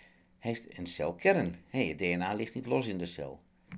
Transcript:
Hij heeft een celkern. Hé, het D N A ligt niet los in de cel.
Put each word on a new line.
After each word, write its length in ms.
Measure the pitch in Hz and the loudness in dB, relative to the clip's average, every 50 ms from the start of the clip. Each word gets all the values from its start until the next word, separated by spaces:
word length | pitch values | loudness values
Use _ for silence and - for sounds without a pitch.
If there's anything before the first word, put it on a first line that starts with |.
| - - - _ _ _ _ _ | -20 -20 -20 _ _ _ _ _
Hij 120 | - 113 | -4 -2
heeft 280 | 117 113 - - - - | -2 -2 -6 -12 -10 -8
een 80 | 90 | -6
celkern. 800 | 80 - - 76 80 87 - - 190 196 170 107 87 85 - - - | -4 -2 0 0 0 0 4 4 6 6 6 4 0 -2 -6 -12 -4
Hé, 180 | - 131 117 | 0 0 0
het 120 | 80 76 71 | 0 0 0
D 20 | |
N 200 | 92 87 87 90 | 2 2 2 2
A 120 | 90 95 107 | 2 0 0
ligt 200 | 107 113 110 - | -2 -2 -4 -6
niet 120 | 127 - | -8 -2
los 200 | 120 131 135 123 | 0 0 0 2
in 120 | 113 95 90 | 0 -2 -2
de 80 | 87 | -4
cel. 360 | 85 - - 71 67 69 - - _ _ _ _ - - | -4 -4 -6 -8 -8 -8 -12 -16 _ _ _ _ -18 -16